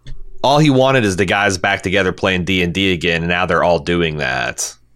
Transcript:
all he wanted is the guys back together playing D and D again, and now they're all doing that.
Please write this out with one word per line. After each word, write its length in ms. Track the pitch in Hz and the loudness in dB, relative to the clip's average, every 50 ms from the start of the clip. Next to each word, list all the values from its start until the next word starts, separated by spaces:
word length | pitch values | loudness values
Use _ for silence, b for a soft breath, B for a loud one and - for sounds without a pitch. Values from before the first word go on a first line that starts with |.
| _ - - - - - - - - | _ -12 -10 -10 -10 -12 -8 -2 0
all 140 | 127 143 | 2 2
he 140 | 147 156 147 | 4 4 4
wanted 340 | 135 127 131 135 135 131 110 | 4 4 4 4 2 2 2
is 100 | 101 92 | 0 0
the 80 | 87 101 | 0 0
guys 340 | 87 104 101 101 104 95 87 | 0 0 0 0 0 0 0
back 240 | - 101 98 92 - | 0 -2 -2 -2 -2
together 280 | 98 90 98 95 92 | -2 0 0 0 0
playing 320 | 87 - - 98 92 90 87 | -2 0 0 0 0 0 0
D 180 | 82 95 92 87 | 0 0 0 0
and 100 | 87 80 | 0 0
D 180 | 95 98 95 | 0 0 0
again, 300 | 90 80 78 87 85 82 | 0 0 0 -2 -2 0
and 80 | 85 87 | 0 0
now 160 | 87 90 92 | 0 0 0
they're 180 | 82 85 80 73 | 0 2 2 2
all 140 | 87 87 | 2 2
doing 400 | 78 69 82 87 87 85 80 76 | 0 0 -2 0 0 0 -2 -2
that. 560 | 76 69 65 65 64 62 62 - - - - - - _ _ _ | -2 -4 -2 -2 -2 -4 -6 -6 -8 -10 -10 -12 -16 _ _ _